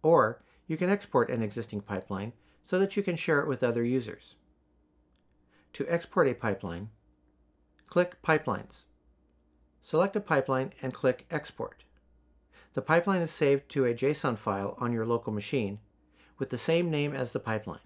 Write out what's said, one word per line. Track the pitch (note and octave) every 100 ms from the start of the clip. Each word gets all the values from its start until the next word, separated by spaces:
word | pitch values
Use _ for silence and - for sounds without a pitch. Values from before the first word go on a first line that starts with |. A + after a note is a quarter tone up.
or | D#3 D#3+ A2 A#2+ _ _ -
you | D#3+
can | F3+
export | G3+ - C3 A#2
an | A#2
existing | G#2+ A2 G#2+ G#2
pipeline | - G2 - F#2+ G#2+ - _ _
so | - F#3
that | G3 G3+
you |
can | G3 E3+
share | - D3
it | D3+
with | C3
other | B2 A#2
users. | A#2 B2+ A2 - - - _ _ _ _ _ _ _ _ _ _ _ _ _
To | - -
export | E3+ - - C#3+
a |
pipeline, | A#2 A2 F#2+ F#2 E2+ A2 - _ _ _ _ _ _ _ _ _
click | F3 F3+ -
Pipelines. | - D3+ - G2 - - - _ _ _ _ _ _ _ _ _
Select | - D#3+ G3 G#3
a |
pipeline | G3+ D3+ C3+ C3 C3+ -
and | C3
click | - C3 B2 -
Export. | D#3 - - - - _ _ _ _ _ _ _ - _
The | -
pipeline | B2+ E3 E3+ F#3+
is | E3
saved | - C#3+ C#3 -
to | C#3+ B2+
a |
json | A#2 C3 D3 C#3+ A2+
file | - G2 G2 -
on | A#2+
your | A#2 A2+
local | A#2 A#2+
machine | G#2+ - C#3 G2+ G#2 _ _ _ _ _ _
with | C3+
the | B2
same | - E3 F3
name | D3+ C#3+
as | C3+ B2
the | -
pipeline. | - A2 G#2+ D#2